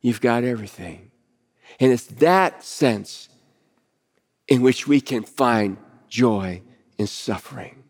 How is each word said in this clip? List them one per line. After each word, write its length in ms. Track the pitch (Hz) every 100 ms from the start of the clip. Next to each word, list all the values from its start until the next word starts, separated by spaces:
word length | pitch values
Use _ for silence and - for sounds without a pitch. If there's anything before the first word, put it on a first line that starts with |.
You've 200 | 123 113
got 220 | 123 117
everything. 680 | 123 117 104 - 87 78 98 _ _ _ _ _ _ -
And 120 | 131
it's 140 | 120 - 113
that 440 | 156 190 185 -
sense 640 | - - 139 104 - - - _ _ _ _ _ _ _ _ _ _ _ -
in 140 | 127
which 260 | 127 127 -
we 140 | 143
can 220 | - 117
find 540 | 104 - 127 113 104 98 - _ _
joy 520 | 113 123 104 92 90 - _ _ -
in 80 | 104
suffering. 760 | - - 101 - 131 95 -